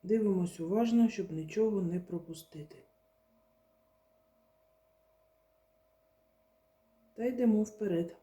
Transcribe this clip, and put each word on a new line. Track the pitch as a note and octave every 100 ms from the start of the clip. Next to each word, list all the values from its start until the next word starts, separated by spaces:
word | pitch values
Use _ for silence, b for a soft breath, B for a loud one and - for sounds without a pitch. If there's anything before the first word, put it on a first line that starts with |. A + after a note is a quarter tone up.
Дивимось | F3+ A3+ G#3+ F#3 F3 -
уважно, | E3 G#3 A#3 A#3 A3+
щоб | - F#3
нічого | D#3+ D#3 - A3 G3+
не | F3 F3+
пропустити. | F3 F3 E3+ D#3+ - D#3 D3+ C3+ - _ _ _ _ _ _ _ _ _ _ _ _ _ _ _ _ _ _ _ _ _ _ _ _ _ _ _ _ _ _ _ _ _ _ _ _ _ _ _ _ _ _
Та | -
йдемо | A#3+ A#3+ A#3+ G#3+
вперед. | G#3+ - G#3 E3+ E3+ -